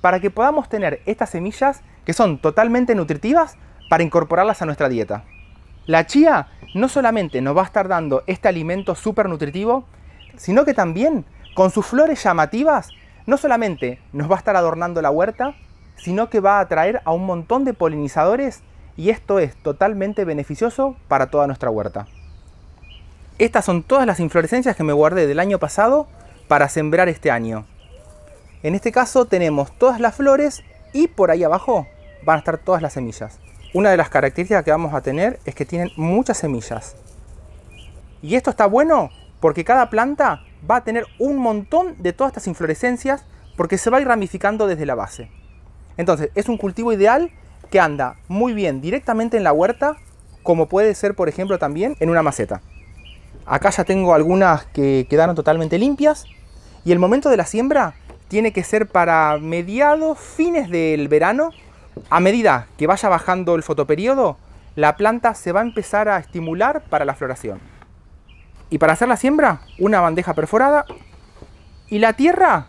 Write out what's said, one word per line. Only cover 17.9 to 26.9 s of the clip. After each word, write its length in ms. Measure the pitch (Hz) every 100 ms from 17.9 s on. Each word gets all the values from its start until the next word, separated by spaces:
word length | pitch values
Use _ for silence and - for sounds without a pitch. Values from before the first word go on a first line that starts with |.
| 151 147 160 165 240 277 - - - - -
y 120 | 175
esto 280 | 220 - 196
es 160 | 147 -
totalmente 640 | - 143 190 202 196 208
beneficioso 720 | 180 147 143 147 226 226 269 254 -
para 220 | 135 131
toda 180 | 147 143
nuestra 240 | 131 127
huerta. 380 | 110 101 101 104 - - - - - - - - - - - - -
Estas 260 | 226 233
son 200 | 196 175
todas 220 | - 269 240
las 120 | 175
inflorescencias 560 | 160 170 160 247 247
que 80 | 196
me 100 | 156
guardé 360 | 147 156 180 151
del 100 | 143
año 220 | 190 190
pasado 480 | 151 - 220 285 294 - - - -
para 200 | 143 143
sembrar 400 | 165 151